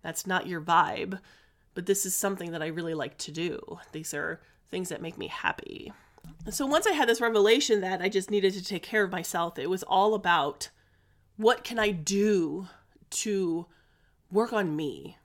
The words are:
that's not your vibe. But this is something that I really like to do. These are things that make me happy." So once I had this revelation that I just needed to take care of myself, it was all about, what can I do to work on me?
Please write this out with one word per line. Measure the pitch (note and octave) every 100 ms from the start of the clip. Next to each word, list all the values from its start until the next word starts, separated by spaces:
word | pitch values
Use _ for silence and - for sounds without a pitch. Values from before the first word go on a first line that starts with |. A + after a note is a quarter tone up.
that's | E3 D#3+ F#3+
not | F#3 -
your | E3+
vibe. | E3 E3+ E3 - - F#3+ - - _ _ _
But | - F3
this | G3 F#3+
is | -
something | G3+ F#3+ E3+
that | E3
I | D#3
really | D#3+ E3+
like | D#3+ C3+ -
to | -
do. | D#3 E3+ - - - -
These | D#3 D#3+
are | D3 D#3 E3 _ _ _
things | F3+ F3+
that | E3
make | E3 -
me | -
happy." | - - - - - - - _ - - - E3
So | - C4+
once | D4+ G#4+
I |
had | D#4 C#4
this | -
revelation | A#3 A3 G3+ A#3 C#4+ G#3+
that | F#3 F#3
I | F#3
just | G3 F#3
needed | G#3 F#3+
to | F#3+
take | F3+ F#3
care | - A3
of | G3
myself, | F3+ F3 F3 E3+ -
it | D3
was | F#3
all | - F#3 G#3
about, | G#3+ F#3 E3+ C#3+ - - _ _ _ _ _ _ -
what | A3 A#3+ -
can | A#3
I | G#3+
do | F3+ D3+ G3 G#3 G3+ D#3+ D#3+ F#3+ - _ _ _
to | - A3+ G3 F3+ E3 F3 _ _ _ _ _ _
work | F#3+ A#3
on | A3+ F#3 D3+
me? | D3+ D2 D#2+ -